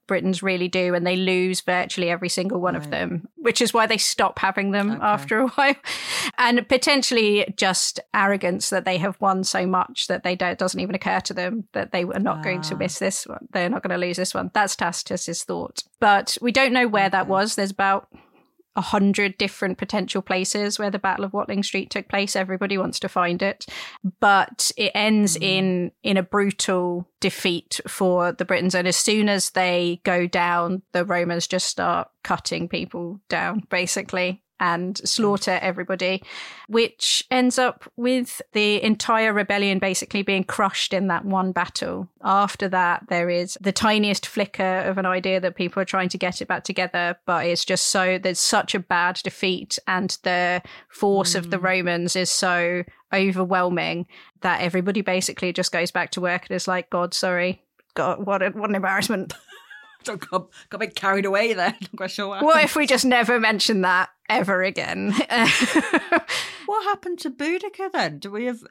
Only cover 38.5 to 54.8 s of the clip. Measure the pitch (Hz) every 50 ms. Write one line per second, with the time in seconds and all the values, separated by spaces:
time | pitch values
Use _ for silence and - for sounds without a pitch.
38.5 | - 214 208 208 208 202 - 214 220 214 - - 226 220 220 220 208 208 202 202
39.5 | 202 202 202 196 190 190 196 196 185 - - - - 202 190 - 196 190 185 -
40.5 | - - 208 190 - - - - 196 185 196 190 170 - - 196 190 190 185 190
41.5 | 180 175 175 - - - - 170 180 185 185 - _ _ - 202 190 196 202 190
42.5 | - - 202 185 190 185 175 175 170 - - - 180 175 170 175 175 175 175 185
43.5 | - - 185 196 190 - - 220 214 214 208 208 190 - - - - 220 202 -
44.5 | - - 190 185 185 185 170 185 190 196 190 185 185 185 180 190 190 185 185 180
45.5 | - - 185 175 - 196 190 - - 190 185 180 - 180 - 180 180 - - -
46.5 | 185 - - - 196 190 180 180 - 180 175 175 180 - _ - 175 160 - 175
47.5 | 175 170 - - 190 180 - - - 196 185 185 185 185 196 190 180 - - -
48.5 | - 208 - - - 196 175 - 185 175 175 180 180 - - 190 - - - 185
49.5 | 185 - - - - - - - 185 185 190 180 - - - 190 180 180 180 175
50.5 | 180 175 - - - - - _ - - 208 202 196 196 185 175 175 190 170 170
51.5 | 196 185 180 185 185 185 175 180 170 170 170 175 - 185 180 175 - - 202 185
52.5 | 180 175 170 170 180 180 175 - - _ _ _ - 196 190 196 180 185 185 175
53.5 | 190 185 180 180 180 170 160 165 165 170 175 - - - - - _ _ - 180
54.5 | 175 - - 170 175 185